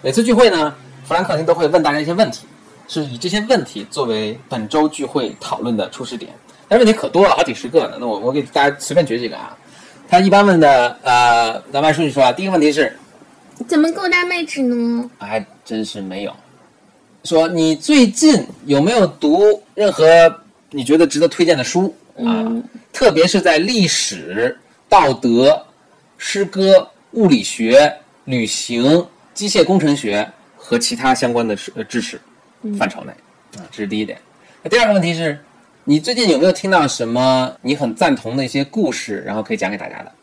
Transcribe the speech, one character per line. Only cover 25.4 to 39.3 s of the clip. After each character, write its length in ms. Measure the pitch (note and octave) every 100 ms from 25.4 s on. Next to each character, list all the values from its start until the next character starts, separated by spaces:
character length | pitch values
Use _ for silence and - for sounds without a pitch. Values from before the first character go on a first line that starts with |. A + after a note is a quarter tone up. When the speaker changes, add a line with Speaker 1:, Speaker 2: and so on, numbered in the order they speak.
| C3+ D#3 - _ _ _ _ _
Speaker 1:
诗 260 | - G3+
歌、 420 | G3 F#3+ F#3+ F#3+ - _ _
物 140 | A#3 G3+
理 160 | C3
学、 500 | G2 - A2+ C3 D3 - _ _
旅 200 | - B2+
行、 600 | G#2+ - - A#2+ C3 E3 F3 _ _
机 160 | - G3+
械 160 | G3
工 160 | D#3+ F#3+
程 160 | D3+ C#3+
学 340 | A2 G#2 G#2+ - _ _
和 220 | - A#2+
其 160 | -
他 200 | - C3
相 180 | C3 B2
关 140 | A#2+ A2+
的 100 | G2+
知-， 160 | -
呃， 100 | -
知 180 | G#2+ A#2+
识 180 | - - _ _ _ _ A3 G3+
范 100 | G3
畴 140 | -
内。 80 | F#3+ - _ _ _ -
Speaker 2:
嗯。 60 |
Speaker 1:
啊， 40 | -
这 80 | -
是 80 | G2+
第 120 | G#2+
一 60 |
点。 140 | G#2+ - _ _ _ _
那 60 | D#3+
第 100 | A3
二 80 | A3
个 40 |
问 80 | G3+
题 140 | E3+
是， 240 | E3 E3 D3 _ _ _ _
你 140 | - D3+
最 160 | D#3
近 140 | B3 A3
有 100 | C#3+
没 60 |
有 80 | F3+
听 180 | - G3
到 160 | F#3 C#3+
什 220 | - A2+
么 420 | A#2+ C3 C3 B2+ -
你 120 | A#2+
很 200 | C#3+ C3
赞 200 | A2 D3+
同 220 | C#3 A2 B2+
的 80 |
一 40 | C3
些 140 | C#3
故 300 | C#3 A3 G#3
事， 300 | - - G3
然 100 | -